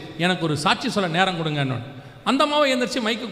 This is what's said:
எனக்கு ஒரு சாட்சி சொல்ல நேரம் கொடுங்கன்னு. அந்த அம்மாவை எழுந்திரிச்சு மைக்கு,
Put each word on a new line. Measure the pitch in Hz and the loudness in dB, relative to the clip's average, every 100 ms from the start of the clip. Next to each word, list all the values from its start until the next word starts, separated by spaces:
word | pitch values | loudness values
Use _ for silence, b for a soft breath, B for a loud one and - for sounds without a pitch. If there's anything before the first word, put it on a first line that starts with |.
| - - | -10 -2
எனக்கு | 175 180 | 0 0
ஒரு | 160 143 | 0 0
சாட்சி | 190 - 247 | 2 0 0
சொல்ல | - 180 | -2 0
நேரம் | 160 190 175 | 2 2 2
கொடுங்கன்னு. | 156 151 135 117 113 - B B | -2 0 -2 -2 -8 -14 B B
அந்த | 190 269 | 0 2
அம்மாவை | 302 294 285 | 4 4 4
எழுந்திரிச்சு | 254 247 262 214 | 2 0 0 0
மைக்கு, | 233 240 | -2 -2